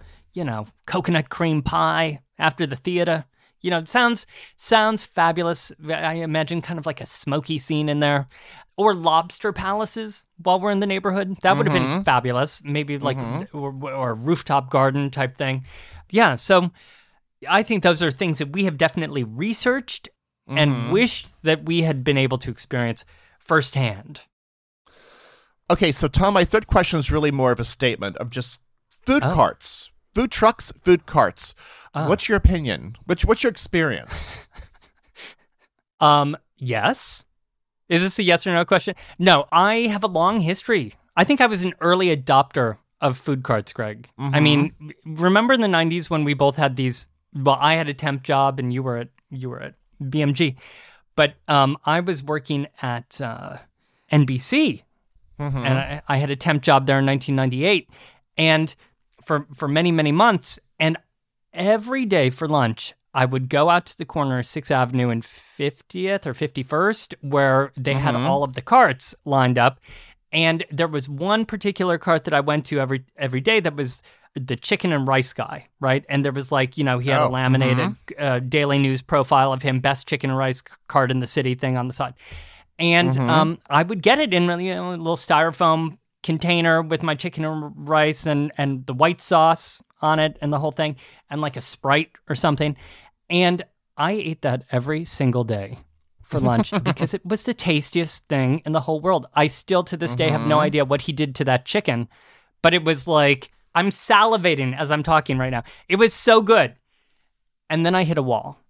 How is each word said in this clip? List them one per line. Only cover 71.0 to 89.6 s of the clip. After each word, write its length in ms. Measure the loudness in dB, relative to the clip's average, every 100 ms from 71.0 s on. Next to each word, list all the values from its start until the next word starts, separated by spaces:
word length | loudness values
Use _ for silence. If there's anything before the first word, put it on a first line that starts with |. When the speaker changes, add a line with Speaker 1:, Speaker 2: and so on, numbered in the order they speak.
| -6
Speaker 1:
one 360 | -6 -2 -2 -2
particular 520 | -4 -4 -2 -2 0
cart 280 | 0 0 2
that 80 | 0
I 40 |
went 240 | 2 -2 -2
to 120 | -2
every, 240 | -2 -4 -8 -8
every 240 | -4 -2
day 180 | 0 0
that 140 | 0 -4
was 260 | -6 -8 -18 _ _ -12
the 200 | -8 -6
chicken 360 | -4 -2 0
and 140 | 0 2
rice 260 | 0 0
guy, 360 | -6 -10 -12 -16 _
right? 260 | 0 0 0
And 160 | -2
there 80 | -2
was, 200 | -4 -2
like, 260 | 0 0 -2
you 60 |
know, 160 | 0 0
he 100 | 0
had 120 | 0
Speaker 2:
Oh, 80 | 0
Speaker 1:
a 20 |
laminated, 460 | 0 2 2 2 2 0
Speaker 2:
mm-hmm. 340 | -4 -14 -6
Speaker 1:
uh, 160 | -2 -2
Daily 380 | 0 0 2 2
News 240 | 2 -2
profile 500 | 0 0 4 4 4
of 100 | 0
him, 160 | -2 0
best 280 | 0 -2 -4
chicken 220 | -4 -2
and 80 | -2
rice 220 | -2 -4
c-, 160 | -12 -20 -2
cart 220 | 0 2
in 100 | 0
the 60 | -2
city 300 | -2 -2 -2
thing 220 | -2 -4
on 100 | -4
the 60 | -6
side. 180 | -10 -10 -20 -20 -20 -20 _ -4
And, 320 | 2 4 4
Speaker 2:
Mm-hmm. 180 | 2 2
Speaker 1:
um, 280 | 4 2 -2 0
I 100 | 0
would 220 | 2 2
get 160 | 2 4
it 120 | 2 2
in, 80 | 2 0
you 160 | -4 -6
know, 140 | -6
a 20 |
little 240 | -6 -4 -4
styrofoam 840 | 2 2 2 2 2 2 -2 -8 _ _
container 640 | -6 -4 0 0 2 2
with 180 | 0 -4
my 140 | -2 -4
chicken 280 | -6 -6
and 300 | -6 -8 -10 -12 -2
rice 380 | 2 2 0 -2
and, 240 | 0 -2 -2
and 300 | -4 -4 -6
the 80 |
white 280 | 2 2 2
sauce 600 | 0 4 4 2